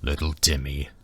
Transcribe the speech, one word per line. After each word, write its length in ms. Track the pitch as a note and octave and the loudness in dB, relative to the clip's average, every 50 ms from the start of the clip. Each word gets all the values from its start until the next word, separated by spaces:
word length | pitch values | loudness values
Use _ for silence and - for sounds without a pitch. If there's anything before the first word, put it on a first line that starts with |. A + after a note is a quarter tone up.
Little 320 | - - - - D#2 D#2 D2+ | 0 0 0 0 0 -2 -2
Timmy 560 | - - E2 D#2 C2+ C2+ C#2 C#2 C#2+ C#2+ - - - | 2 2 2 2 2 0 -2 -4 -4 -4 -6 -8 -20